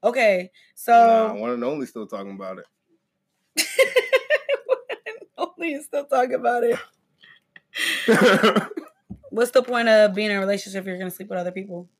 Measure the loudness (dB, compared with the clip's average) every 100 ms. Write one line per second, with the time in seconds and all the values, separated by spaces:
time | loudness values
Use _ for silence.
0 | 0 2 2 2 -2 _ _ _ 4 8
1 | 8 6 2 -2 -6 -4 -4 -4 -8 -10
2 | -12 -12 -12 -12 -14 -14 -18 _ _ _
3 | _ _ _ _ _ -6 -6 0 2 2
4 | 2 -2 0 -4 -2 -6 -2 -4 -4 -14
5 | -14 -18 -20 -10 -10 -8 -8 -8 -6 -8
6 | -2 0 0 0 -2 0 0 -2 -6 _
7 | _ _ _ _ _ _ _ -8 -6 -4
8 | 0 4 4 4 2 0 -4 -14 -16 _
9 | _ -20 -10 -4 2 2 0 -2 4 6
10 | 6 2 -2 -2 -2 -4 -6 -10 -8 -8
11 | -8 -10 -10 -6 -6 -8 -12 -14 -16 _